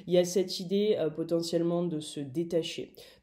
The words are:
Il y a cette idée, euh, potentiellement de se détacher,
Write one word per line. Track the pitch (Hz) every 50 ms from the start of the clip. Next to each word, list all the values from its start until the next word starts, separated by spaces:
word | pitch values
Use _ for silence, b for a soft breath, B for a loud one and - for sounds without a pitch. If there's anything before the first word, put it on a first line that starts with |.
| B
Il | - 175
y | 175
a | 180
cette | 175 - 208 180 185 - -
idée, | 185 170 196 202 208 214 208 -
euh, | 156 156
potentiellement | 156 165 165 165 170 165 170 165 175 170 165 170 170 175
de | 175 175 160 151
se | 151 - - 151
détacher, | 143 135 127 160 175 175 185 165 160 - - - 123 - - B B B B B